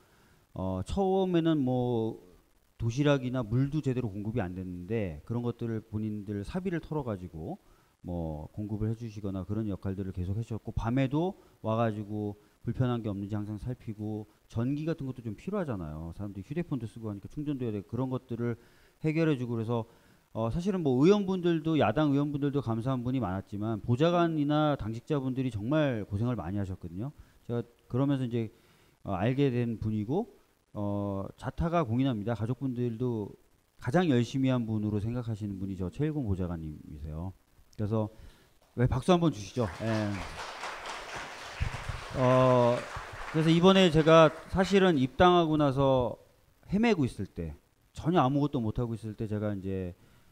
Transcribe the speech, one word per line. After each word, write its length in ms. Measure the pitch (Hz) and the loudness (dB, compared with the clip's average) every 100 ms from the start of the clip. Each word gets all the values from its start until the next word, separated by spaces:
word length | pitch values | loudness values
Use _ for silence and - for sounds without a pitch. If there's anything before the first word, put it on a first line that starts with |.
| _ _ _ _ _ | _ _ _ _ _
어, 260 | - 92 92 - | -8 -4 -4 -4
처음에는 720 | 202 190 190 185 170 165 156 | -2 0 2 2 2 4 2
뭐 680 | 127 127 123 117 113 - - - _ _ _ - | 2 0 0 0 -2 -6 -14 -20 _ _ _ -6
도시락이나 680 | 113 123 147 139 127 127 | -2 2 4 2 0 -4
물도 380 | 104 123 139 151 | 0 2 2 0
제대로 280 | 135 123 117 | 0 -2 -2
공급이 300 | 101 104 117 | -4 -4 -2
안 160 | 90 92 | -4 -4
됐는데 680 | 92 90 87 113 95 76 - | -8 -8 -4 -4 -4 -6 -6
그런 160 | 117 | -4
것들을 380 | 120 - 117 110 - | -4 -4 -6 -6 -6
본인들 560 | 107 107 107 98 101 101 | -6 -4 -6 -6 -6 -6
사비를 340 | 185 185 165 | -6 -4 -4
털어가지고 800 | - 156 123 95 90 80 95 190 _ _ _ _ | -4 -6 -4 -6 -8 -10 -10 -12 _ _ _ _
뭐 440 | - 87 80 76 76 | -8 -4 -4 -6 -10
공급을 380 | - 104 104 110 | -8 -6 -2 -2
해주시거나 560 | 113 117 104 98 95 92 | -4 -10 -8 -6 -6 -4
그런 220 | 107 110 | -4 -4
역할들을 420 | 90 98 95 95 | -4 -6 -6 -6
계속 260 | 92 90 101 | -6 -4 -4
해주셨고 360 | 113 107 - | -6 -8 -6
밤에도 680 | - 113 131 135 147 185 - - _ | -4 0 0 0 0 -2 -6 -16 _
와가지고 760 | 110 113 117 107 101 104 104 104 _ _ | -2 0 0 -2 -6 -6 -6 -8 _ _
불편한 400 | 123 - 127 120 | -4 0 0 -2
게 80 | 110 | -4
없는지 240 | 98 101 | -6 -4
항상 240 | 107 104 107 | -6 -6 -8
살피고 720 | 123 123 117 104 107 107 107 _ _ | -8 -8 -10 -8 -8 -8 -10 _ _
전기 360 | 117 123 147 156 | -4 -2 -2 -4
같은 200 | 156 135 | -6 -8
것도 160 | 127 | -8
좀 140 | 117 98 | -10 -10
필요하잖아요. 800 | - 208 151 98 78 78 82 92 | -6 -4 -4 -6 -6 -8 -10 -10
사람들이 280 | 101 98 - | -10 -10 -8
휴대폰도 400 | 156 170 131 113 | -8 -4 -6 -6
쓰고 240 | 117 110 | -8 -10
하니까 180 | 101 - | -10 -10
충전도 340 | 151 147 135 | -8 -6 -4
해야 80 | 120 | -4
되고 160 | 104 - | -4 -4
그런 220 | 117 131 | -4 -2
것들을 480 | 127 - 113 120 113 - _ _ _ | -4 -4 -4 -2 -4 -10 _ _ _
해결해주고 520 | 156 156 160 131 120 | -2 2 2 2 -2
그래서, 320 | 117 110 120 110 - _ _ _ | -2 -2 -2 -4 -14 _ _ _
어, 160 | 110 113 | -4 -2
사실은 320 | 156 190 190 | -2 -2 2
뭐 200 | 147 123 | 4 8
의원분들도 760 | 165 208 185 190 175 165 160 156 | 8 8 4 0 2 0 2 4
야당 320 | 107 113 151 | 4 4 4
의원분들도 500 | 139 147 143 143 139 | 4 2 0 0 0
감사한 420 | 117 113 120 131 | 0 0 0 -2
분이 160 | 120 131 | -2 0
많았지만 640 | 95 95 - 101 107 107 | 0 -2 -4 -4 -4 -2
보좌관이나 920 | - 120 165 175 170 160 143 151 151 139 | 0 4 4 4 2 2 0 2 2 0
당직자분들이 720 | 110 113 - 147 131 127 127 | -4 -6 -4 -2 -2 -2 -4
정말 560 | 104 113 156 143 117 95 | -4 0 2 2 0 -4
고생을 300 | 104 120 113 | -2 -2 -2
많이 220 | 80 101 | -4 -4
하셨거든요. 540 | 92 92 85 90 139 - - _ - | -4 -6 -10 -8 -10 -10 -20 _ -8
제가 160 | 120 - _ - | -6 -6 _ -4
그러면서 380 | 120 139 135 123 | 0 2 0 -2
이제, 260 | 120 110 - _ _ _ _ | -4 -4 -10 _ _ _ _
어, 100 | 90 | -6
알게 380 | 90 113 135 143 | 0 2 2 2
된 280 | 120 117 107 | 2 -2 -2
분이고, 580 | 110 107 104 170 247 - _ _ _ | -2 -2 -2 -4 -4 -12 _ _ _
어, 520 | 104 101 101 101 98 98 - | -6 -4 -2 -2 -4 -8 -8
자타가 460 | 131 - 165 170 | -8 -4 0 0
공인합니다. 500 | 113 120 135 110 101 110 | 0 0 0 -2 -4 -2
가족분들도 920 | 113 131 135 120 123 110 123 113 98 - _ _ _ - | -4 -4 -4 -2 -4 -2 -4 -4 -6 -12 _ _ _ -10
가장 300 | 127 165 175 | 0 2 4
열심히 400 | 123 117 135 131 | 4 2 2 2
한 160 | 127 110 | 2 0
분으로 340 | 107 107 104 | -2 0 0
생각하시는 580 | 110 123 113 104 104 95 | -2 -4 -4 -4 -6 -6
분이 160 | 98 92 | -6 -4
저 120 | 90 | -4
최일권 340 | - 151 151 110 | -2 -2 -2 -2
보좌관님이세요. 1080 | 92 87 85 78 73 - 76 78 78 92 - _ - - - | -2 -2 -4 -8 -10 -14 -12 -10 -8 -8 -12 _ -20 -14 -6
그래서 340 | 104 110 107 - - - _ _ _ 120 | -2 0 -2 -8 -20 -20 _ _ _ 0
왜 120 | 123 | 2
박수 240 | 127 185 | 4 4
한번 200 | 175 165 | 4 4
주시죠. 360 | 104 98 127 104 - | 0 -4 -4 -4 -4
예. 280 | 110 110 104 98 85 78 - - - - - - - - - - - - - - - - - 135 | -2 -2 -2 -4 -8 -10 -12 -10 -10 -10 -10 -12 -10 -12 -12 -12 -12 -4 -4 -4 -8 -8 -6 0
어, 560 | 127 127 127 123 120 120 - - - - - | 4 6 6 6 6 2 -4 -10 -12 -12 -4
그래서 180 | 156 160 | 2 4
이번에 400 | 165 190 190 180 | 8 8 8 8
제가 380 | 156 156 165 156 - - | 6 8 10 8 4 -2
사실은 480 | 175 185 196 185 147 | 0 4 6 6 6
입당하고 600 | 127 - 180 175 160 151 | 2 6 6 6 4 2
나서 580 | 143 131 135 131 117 - - _ _ _ - | 2 4 4 4 2 -4 -14 _ _ _ -4
헤매고 340 | 196 233 180 123 | 2 4 4 0
있을 200 | - 92 | -2 -8
때, 300 | - 80 71 _ _ _ | -6 -8 -10 _ _ _
전혀 260 | - 156 175 | -6 0 4
아무것도 380 | 131 143 143 135 | 4 4 2 0
못하고 320 | 110 123 120 | -2 -2 -4
있을 220 | 113 110 104 | -4 -8 -6
때 120 | 107 | -4
제가 260 | 107 104 | -2 -2
이제, 420 | 101 95 95 90 - - - _ | -4 -4 -4 -6 -10 -20 -20 _